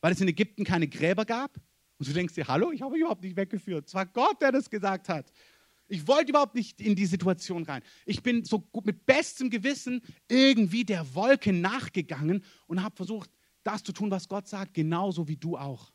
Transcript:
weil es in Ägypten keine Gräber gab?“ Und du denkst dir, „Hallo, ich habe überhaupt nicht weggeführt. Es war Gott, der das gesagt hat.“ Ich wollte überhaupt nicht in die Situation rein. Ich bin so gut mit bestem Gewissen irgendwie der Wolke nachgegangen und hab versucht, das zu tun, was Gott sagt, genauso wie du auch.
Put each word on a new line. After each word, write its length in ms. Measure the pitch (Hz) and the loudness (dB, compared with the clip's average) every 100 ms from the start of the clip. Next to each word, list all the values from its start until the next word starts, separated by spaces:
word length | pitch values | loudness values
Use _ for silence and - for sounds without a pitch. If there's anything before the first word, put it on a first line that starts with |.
weil 100 | 165 | 2
es 80 | 180 | 2
in 80 | 190 | 0
Ägypten 360 | 160 214 - | 2 -2 -2
keine 240 | 202 175 156 | -2 0 0
Gräber 360 | - 160 190 | 0 0 0
gab?“ 320 | 220 233 277 - _ _ _ _ | 0 -2 -6 -10 _ _ _ _
Und 120 | 135 | -4
du 40 | |
denkst 220 | 151 175 | -2 -2
dir, 140 | - 151 | -4 -2
„Hallo, 220 | 131 233 | 0 0
ich 100 | 294 | -2
habe 160 | 269 320 | -4 -2
überhaupt 240 | 320 208 | 0 -2
nicht 140 | 185 180 | -6 -4
weggeführt. 500 | 196 202 - 165 143 | -4 -4 -6 -8 -6
Es 80 | |
war 100 | 185 | -6
Gott, 380 | 185 - 285 415 | -4 0 0 2
der 100 | 277 | 2
das 160 | 262 247 | 2 0
gesagt 400 | 214 196 190 - | -4 -2 -2 -2
hat.“ 240 | 160 - _ - _ _ _ _ | -4 -4 _ -20 _ _ _ _
Ich 200 | 185 151 | -8 2
wollte 240 | 277 294 | 4 4
überhaupt 240 | 285 285 | 2 0
nicht 260 | 240 214 - | 0 -6 -4
in 160 | 208 190 | 0 2
die 100 | 196 | 2
Situation 580 | 175 170 180 - 175 | 2 2 0 -2 -6
rein. 180 | 156 139 - - - | -4 -8 -10 -18 -6
Ich 160 | 202 | -4
bin 220 | - 233 | 0 0
so 160 | 233 220 | 2 -2
gut 260 | - 262 202 | -2 -6 -4
mit 180 | 185 | -4
bestem 460 | - 269 330 - 262 | 2 4 4 -4 -4
Gewissen 500 | 220 226 285 - 247 - - _ | -2 -2 -2 -4 -6 -8 -20 _
irgendwie 560 | 247 269 240 202 208 | 6 6 6 4 2
der 300 | 214 190 151 | -2 -2 -4
Wolke 380 | 131 226 277 - | -2 4 4 4
nachgegangen 920 | 180 180 247 175 - 170 135 151 196 - - _ | 2 2 -2 -4 -4 -4 -2 0 0 -4 -20 _
und 160 | 175 | -4
hab 140 | 202 - | -4 -6
versucht, 340 | 180 214 - _ _ _ | -8 -8 -10 _ _ _
das 200 | - 208 | -6 -6
zu 100 | - | -8
tun, 180 | - 208 | -4 -2
was 180 | 190 - | -2 -4
Gott 200 | 196 196 | -8 -8
sagt, 260 | 202 190 | -10 -8
genauso 540 | - 156 170 196 170 156 | -2 0 0 -2 -2 -4
wie 80 | 151 | -6
du 200 | 160 156 | -6 -6
auch. 360 | 139 127 - | -8 -12 -16